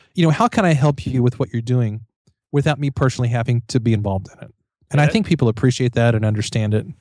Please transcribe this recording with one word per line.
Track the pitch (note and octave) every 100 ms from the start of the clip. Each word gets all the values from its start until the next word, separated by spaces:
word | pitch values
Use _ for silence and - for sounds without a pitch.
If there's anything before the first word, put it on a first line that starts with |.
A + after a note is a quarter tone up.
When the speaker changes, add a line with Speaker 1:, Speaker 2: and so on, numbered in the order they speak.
| _
Speaker 1:
you | - E3
know, |
how | D3 A#3
can | - F#3
I |
help | D3 D3 C#3+ -
you | B2+
with | B2 -
what | B2
you're | A#2
doing | A2+ B2 A2+ A2 - _ _ _ _
without | C#3+ C#3+ C#3
me | C#3+
personally | - C3+ - B2
having | A#2+ A#2 A#2 -
to | C3
be | A2+
involved | G#2+ G2+ F#2+ -
in | -
it?" | - _ _ _ _
And | C#3+
Speaker 2:
Yeah, |
Speaker 1:
I | D3
Speaker 2:
that |
Speaker 1:
think | A3 G3+
people | D#3 A#2+
appreciate | A2 C3 - B2
that | A#2+ A#2 A2+
and | A2
understand | G#2+ G#2 A#2 G#2+
it. | G#2+ - -